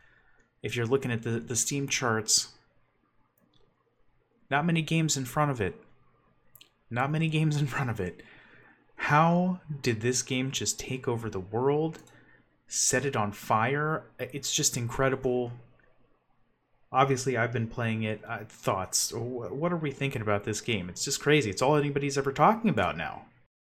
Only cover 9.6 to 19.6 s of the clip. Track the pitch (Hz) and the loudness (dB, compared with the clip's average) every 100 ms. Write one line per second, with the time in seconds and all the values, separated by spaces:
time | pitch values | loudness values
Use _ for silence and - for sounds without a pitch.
9.6 | - 143 127 107 123 127 - 127 131 135 | -6 -4 -2 0 0 -2 -2 -2 -2 -4
10.6 | 104 - - 127 127 113 113 95 92 110 | -4 -4 -6 -6 -4 -4 -4 -8 -4 0
11.6 | 135 147 160 165 - - - - _ _ | 2 2 0 -4 -16 -20 -20 -20 _ _
12.6 | - - - 127 139 123 104 101 - 110 | -8 -2 2 2 0 0 -2 -2 0 2
13.6 | 120 143 151 156 - - 127 143 - - | 2 0 0 -2 -6 -12 -10 -8 -4 0
14.6 | 143 131 120 - 135 127 127 123 120 123 | 0 0 -2 2 2 2 0 0 -2 -8
15.6 | - _ _ _ _ _ _ _ _ _ | -18 _ _ _ _ _ _ _ _ _
16.6 | _ _ _ 131 135 127 135 120 117 120 | _ _ _ 2 4 2 0 0 0 0
17.6 | 113 - 117 110 110 107 - 113 110 - | -4 -4 -4 -2 -4 -6 -8 -10 -12 -6
18.6 | - 98 92 - - 107 120 127 101 135 | -2 -2 -2 -2 -2 -4 -6 -6 -6 -4